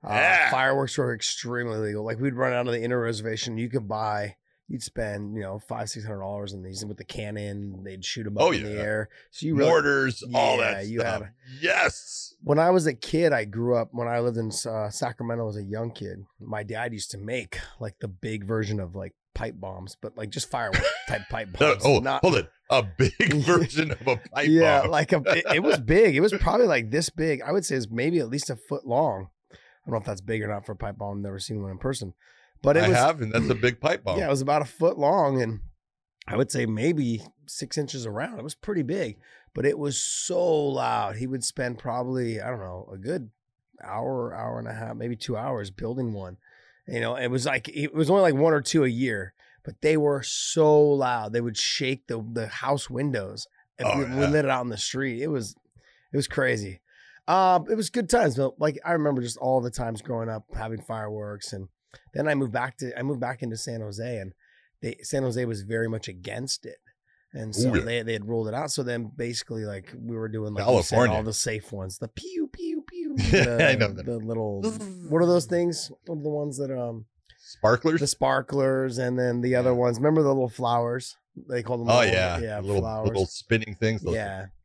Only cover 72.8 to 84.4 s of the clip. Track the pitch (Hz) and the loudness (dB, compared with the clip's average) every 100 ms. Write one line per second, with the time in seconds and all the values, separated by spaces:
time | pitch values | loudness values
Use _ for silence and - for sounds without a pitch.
72.8 | - 359 302 277 92 196 123 117 156 131 | -8 -10 -6 0 4 4 4 4 4 4
73.8 | 107 - - 117 110 113 107 101 214 156 | 2 -2 -6 -6 -4 -4 -4 -2 -4 -6
74.8 | 208 185 170 156 170 175 120 175 175 165 | -12 -14 -2 2 6 4 4 0 0 -2
75.8 | - - - 160 147 147 147 131 139 131 | -8 -14 -10 -6 -4 -4 -4 -4 -6 -4
76.8 | 120 113 110 _ _ _ - - 107 120 | -6 -8 -14 _ _ _ -20 0 4 6
77.8 | 160 160 143 - 135 135 131 139 135 131 | 4 2 0 0 2 2 0 0 2 2
78.8 | 131 120 127 127 123 120 123 123 123 123 | 0 -2 -2 2 2 2 2 4 4 4
79.8 | 123 117 143 160 147 135 127 - 123 120 | 2 2 4 4 4 2 0 -2 0 2
80.8 | 120 123 123 - _ - - 123 113 123 | 0 -4 -8 -18 _ -20 -6 -6 -4 -4
81.8 | 117 120 - 92 92 82 80 104 98 101 | 4 6 6 4 2 0 -4 -6 -2 0
82.8 | 95 110 107 101 95 - - 113 110 101 | 0 -2 -2 0 0 -2 0 0 0 -2
83.8 | 110 110 95 110 101 95 | 0 0 -2 -2 -4 -8